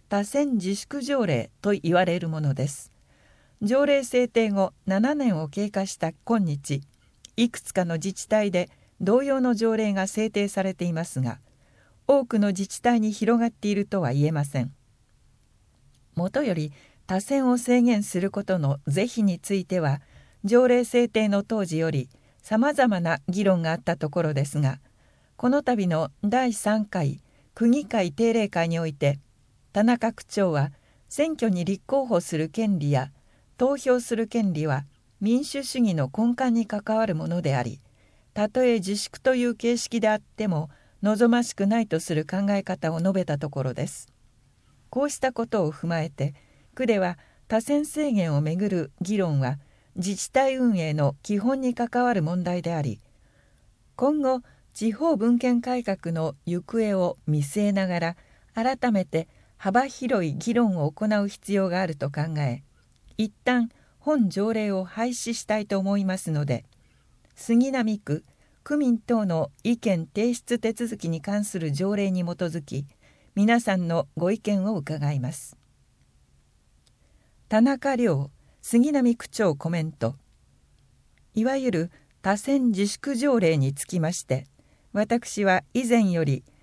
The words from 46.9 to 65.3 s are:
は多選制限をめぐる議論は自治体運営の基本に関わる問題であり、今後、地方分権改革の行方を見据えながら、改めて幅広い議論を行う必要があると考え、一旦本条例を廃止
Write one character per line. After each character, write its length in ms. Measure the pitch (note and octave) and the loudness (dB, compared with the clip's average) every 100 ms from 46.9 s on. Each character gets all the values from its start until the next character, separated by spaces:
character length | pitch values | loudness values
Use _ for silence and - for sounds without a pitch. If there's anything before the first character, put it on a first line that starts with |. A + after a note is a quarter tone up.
| G3+ | 0
は 180 | F3+ F3 _ _ - | 0 -6 _ _ -4
多 140 | A3 | -2
選 240 | A#3 D4 D4+ | 0 -2 -2
制 260 | D4+ D4 | -4 -2
限 240 | G#3 E3 C#3+ | 0 0 0
を 60 | |
め 140 | D3+ F3 | 0 -2
ぐ 140 | G#3 | -2
る 220 | F3+ D3 - | -2 -4 -6
議 160 | F3+ G#3 | -4 0
論 220 | F3 C#3 | 0 0
は 180 | B2+ C#3+ - _ _ - | 0 -4 -10 _ _ -8
自 220 | F3+ F#3+ | -6 -6
治 140 | - | -2
体 240 | B3+ C4+ C4 | 0 2 2
運 220 | A#3+ F#3+ | 2 2
営 160 | D#3+ | 0
の 220 | D3+ C#3 C#3+ | 0 0 -2
基 160 | - G3+ | -4 -2
本 220 | A#3 C4+ | 0 0
に 120 | B3+ | -2
関 300 | A#3+ A#3 B3 | -2 -2 0
わ 100 | B3 | 0
る 80 | G#3 | 2
問 220 | D#3 F3+ | 0 -2
題 180 | F3 F3+ | -2 -2
で 120 | E3 | -2
あ 80 | E3 | -2
り、 180 | B2 G2+ _ _ _ _ _ _ _ _ _ - | -4 -6 _ _ _ _ _ _ _ _ _ -2
今 260 | C4 D4+ | 0 2
後、 200 | C4 B3+ - _ _ | 0 0 -4 _ _
地 180 | - A3+ | -4 -4
方 240 | G#3+ E4 A#3 | 0 0 2
分 240 | A3+ A#3+ | 2 2
権 220 | B3 A#3+ | 2 0
改 240 | B3 B3 A#3 | 0 -4 -4
革 280 | F#3+ E3+ | -4 -4
の 220 | E3 D#3+ C#3 - | -2 -4 -6 -6
行 160 | F3 - A3+ | -6 -2 -2
方 160 | G#3+ F#3+ | 0 0
を 220 | F3 - - | 0 -2 -2
見 160 | D3+ | -2
据 240 | C#3+ G#3 G#3 | 0 0 0
え 40 | |
な 160 | G3 F#3+ | 2 0
が 120 | F3 | -2
ら、 160 | E3 F3 _ _ _ | -4 -6 _ _ _
改 380 | A3 A#3+ C4+ B3 | -4 -2 0 0
め 140 | G3+ F3+ | 0 0
て 240 | D#3+ D#3+ _ _ - | -4 -4 _ _ -8
幅 320 | G3 A#3 C#4 | 0 0 0
広 400 | - B3+ A3+ D#3+ | -4 -2 0 0
い 80 | C3+ | -4
議 180 | A#3 | -2
論 240 | A#3+ A3+ F3 | 2 2 2
を 140 | D3 | -2
行 140 | - G#3+ | -2 -2
う 240 | G#3 G3+ | 0 -2
必 240 | - - | -6 -2
要 160 | G3+ F#3+ | 0 0
が 100 | F3+ | 0
あ 80 | F3+ | -2
る 80 | D3 | -4
と 160 | C#3 | -4
考 260 | D3 D#3+ D3+ | -4 -4 -2
え、 220 | C#3 A#2+ - _ _ _ - - | -2 -4 -10 _ _ _ -10 -6
一 140 | G#3+ - C4 | -6 -4 0
旦 240 | B3 A#3 - _ _ | 0 0 -6 _ _
本 300 | D4 D4 G3 | 0 2 2
条 220 | G3 G#3+ | 0 -2
例 220 | A3 G#3 | 0 -2
を 100 | F#3+ | -2
廃 280 | F3+ G#3+ A#3+ | -4 -4 -4
止 220 | A#3+ A#3 | -4 -6